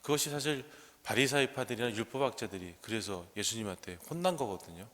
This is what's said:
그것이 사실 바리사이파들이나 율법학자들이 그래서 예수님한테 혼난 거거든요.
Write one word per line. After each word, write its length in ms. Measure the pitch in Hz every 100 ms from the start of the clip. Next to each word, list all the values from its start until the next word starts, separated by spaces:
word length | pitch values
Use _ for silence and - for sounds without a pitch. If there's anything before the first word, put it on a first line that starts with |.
그것이 280 | - 147 151
사실 340 | 147 143 139 127 - - -
바리사이파들이나 880 | - 107 135 143 131 - 120 117 120
율법학자들이 840 | 107 113 131 135 - 110 95 90 85
그래서 460 | - 110 98 95 90 -
예수님한테 600 | 101 113 107 90 - 87 -
혼난 280 | 160 180 165
거거든요. 520 | 123 92 - 85 104